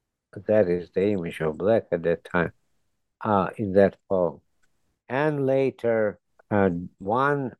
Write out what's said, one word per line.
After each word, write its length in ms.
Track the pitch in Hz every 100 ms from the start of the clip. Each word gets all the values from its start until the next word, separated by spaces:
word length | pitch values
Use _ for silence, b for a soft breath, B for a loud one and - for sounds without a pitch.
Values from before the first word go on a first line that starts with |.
| _ _ _ - 98
That 200 | 107 90
is 220 | 87 85
the 200 | 92 101
image 300 | 101 85 -
of 160 | 80 76
black 300 | 95 113 -
at 100 | 90
that 220 | 82 82
time, 280 | - 90 85 - _ _ _ _ _ -
uh, 300 | 113 101 87 -
in 160 | 101
that 220 | 95 95 - -
poem. 320 | 95 85 - _ _ _ _ _ _ -
And 380 | 127 151 143 131
later, 720 | 135 135 123 117 113 107 - _ _ -
uh, 200 | 104 95 87 90 -
one 540 | 95 120 139 143 127